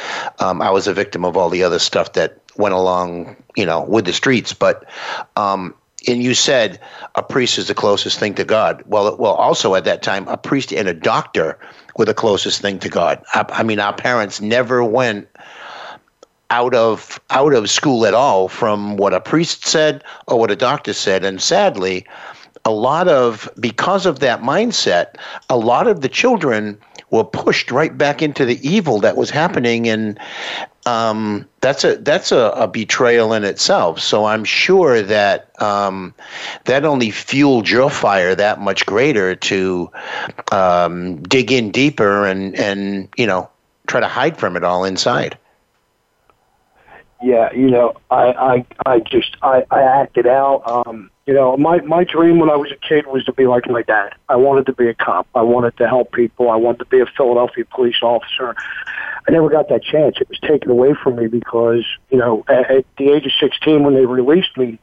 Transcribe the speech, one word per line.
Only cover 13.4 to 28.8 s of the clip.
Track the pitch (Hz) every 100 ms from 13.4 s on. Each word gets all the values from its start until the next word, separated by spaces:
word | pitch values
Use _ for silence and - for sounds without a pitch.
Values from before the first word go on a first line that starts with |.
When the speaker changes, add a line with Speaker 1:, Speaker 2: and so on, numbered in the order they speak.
| 107
Speaker 1:
I | -
mean, | 113 104
our | 101
parents | 104 127 123 101 -
never | 104 120 120 123
went | 120 120 123 104 - - - - - - - - _ _ _ _ -
out | 120 123
of, | 120 113 101 - - -
out | 131 151
of | 127 101
school | - 147 120
at | 110
all | 110 139 98 92
from | - 113 104 104 101
what | 98
a | 90
priest | - 156 170 -
said | - 160 151 143 - - -
or | 120
what | 110
a | 101
doctor | 127 143 -
said. | 101 104 95
And | 95 95
sadly, | - 180 196 104 92 92 - - - - - - 113
a |
lot | 107 123 160 180
of, | 139 120 110 - -
because | 113 - 170 196
of | 180 135
that | 135 110
mindset, | 120 170 233 - - 87 - - - - -
a | 127
lot | 113 127 220
of | 180
the | -
children | - 247 226 147 107 107 101 _ - -
were | 110
pushed | 107 - - - -
right | 127 160 131
back | 147 143
into | 151 139
the | 123 120 135
evil | 214